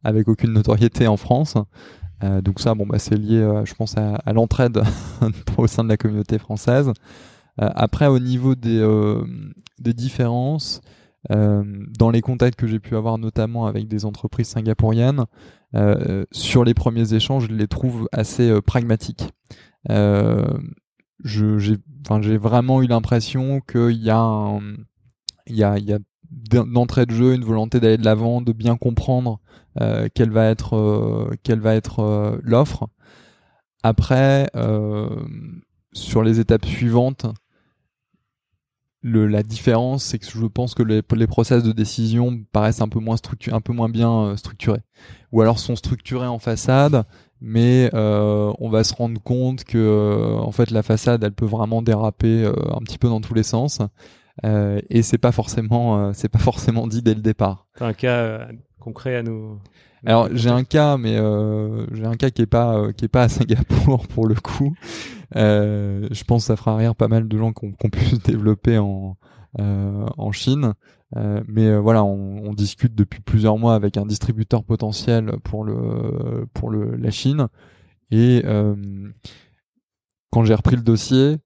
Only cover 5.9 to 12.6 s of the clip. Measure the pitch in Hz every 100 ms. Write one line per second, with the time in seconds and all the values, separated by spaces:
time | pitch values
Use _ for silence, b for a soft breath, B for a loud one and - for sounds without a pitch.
5.9 | 107 110 107 104 110 - 104 - 127 139
6.9 | 107 B B B B B - 104 - 107
7.9 | - 147 131 123 127 131 127 113 113 107
8.9 | 107 104 107 117 117 101 - - _ 117
9.9 | 117 123 - 123 120 131 156 - - b
10.9 | b b b - 107 104 104 101 101 101
11.9 | 110 113 117 113 127 123 123